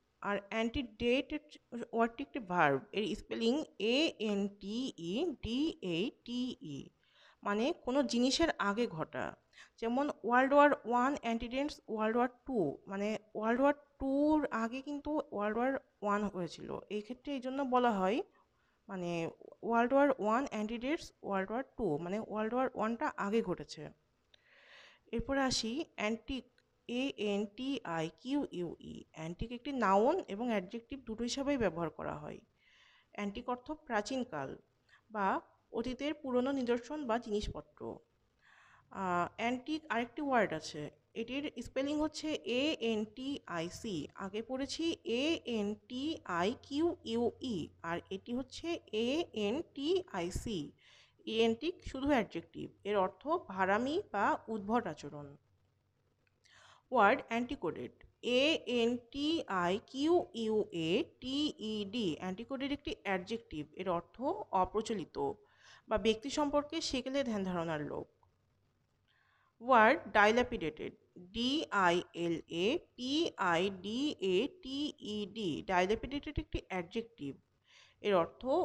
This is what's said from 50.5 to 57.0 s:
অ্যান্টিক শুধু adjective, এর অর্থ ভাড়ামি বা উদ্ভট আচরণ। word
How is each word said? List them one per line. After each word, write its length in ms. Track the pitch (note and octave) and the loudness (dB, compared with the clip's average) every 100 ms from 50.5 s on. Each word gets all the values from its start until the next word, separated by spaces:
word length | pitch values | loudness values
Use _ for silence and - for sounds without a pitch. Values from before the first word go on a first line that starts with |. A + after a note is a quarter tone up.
| F#3+ C#3+ - _ - _ _ - | -4 -6 -10 _ -20 _ _ -2
অ্যান্টিক 500 | A3 A3+ A3+ D#4+ - - | 2 4 2 -2 -6 -8
শুধু 200 | C4+ C#4 | -2 2
adjective, 640 | C4+ F#3 E3+ - D3+ C#3 - | 2 2 -4 -10 -10 -12 -8
এর 140 | G3 G#3 | -2 2
অর্থ 300 | F#3 - C#4 | 2 -2 -2
ভাড়ামি 720 | E4+ - F#3+ F#3+ G#3 B3+ E4+ - | -2 -2 0 2 2 2 -2 -2
বা 280 | G3 A#3+ D#4 - | 0 2 0 -4
উদ্ভট 400 | A3 G3 A#3 A3 | -6 0 0 0
আচরণ। 480 | D#3 D3 D3 C#3+ C#3+ _ _ _ _ _ _ _ _ _ _ _ - - - - | -6 -12 -12 -14 -18 _ _ _ _ _ _ _ _ _ _ _ -20 -20 -20 0
word 300 | B3+ | 6